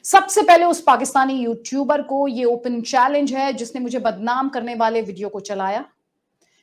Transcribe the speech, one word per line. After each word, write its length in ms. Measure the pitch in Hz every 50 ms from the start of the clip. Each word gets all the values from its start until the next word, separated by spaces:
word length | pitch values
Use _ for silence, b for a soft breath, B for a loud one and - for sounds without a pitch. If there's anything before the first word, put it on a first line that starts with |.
| -
सबसे 380 | - - 381 381 381 - 415
पहले 240 | - - 349 330 349
उस 160 | 349 330 -
पाकिस्तानी 520 | - 294 254 226 269 - - 269 262 269 269
YouTuber 680 | 262 247 233 233 233 - - 262 277 277 240 294 294
को 260 | 294 285 269 277 285 285
ये 180 | 233 247 247
open 360 | 233 240 240 240 247 240 233
challenge 520 | 226 - - 254 247 269 285 294 285 269 254
है 180 | 269 269 277 262
जिसने 280 | 214 233 - - 269
मुझे 180 | 247 240 247 262
बदनाम 500 | - 226 196 185 214 247 311 302 269 277
करने 260 | 277 247 226 240 240
वाले 260 | 226 226 220 226 226
video 280 | 220 190 185 180 208 202
को 100 | 208 196
चलाया। 460 | 196 - 202 190 190 190 202 240 294 - _ _ _ _ _ _ _ _ _ _ _ _ _ _